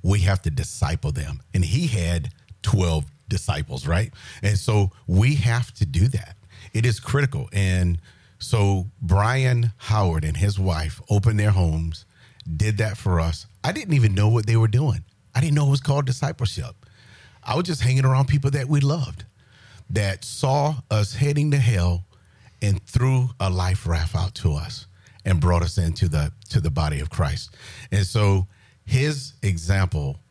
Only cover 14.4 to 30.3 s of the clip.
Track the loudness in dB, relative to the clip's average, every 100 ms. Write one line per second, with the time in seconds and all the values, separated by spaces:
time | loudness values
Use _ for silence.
14.4 | 2 2 4 2 0 -2 -8 _ _ -2
15.4 | 0 2 2 0 0 0 0 -2 -4 -2
16.4 | -4 -4 -10 -14 -20 -20 -20 -20 -20 _
17.4 | -4 -2 -2 0 2 2 4 2 2 2
18.4 | 2 -2 0 2 2 0 -4 -10 -18 _
19.4 | _ -20 -20 -20 -6 -2 -2 -4 -10 -4
20.4 | 0 0 0 -4 -2 0 0 0 0 0
21.4 | 0 2 2 2 2 0 -6 _ _ _
22.4 | -20 _ 0 0 0 0 2 2 0 -2
23.4 | -2 0 0 0 0 -2 0 -2 -2 0
24.4 | -2 -2 -6 -12 -16 -20 -20 -10 -2 2
25.4 | 2 2 0 -2 -2 0 0 0 -2 -6
26.4 | -4 -2 0 -2 -2 -2 -6 -2 -2 -2
27.4 | -8 -20 -20 -20 -4 -2 0 2 2 2
28.4 | -2 _ _ _ -2 0 0 -2 -10 -6
29.4 | -4 -2 0 2 2 0 -4 -6 _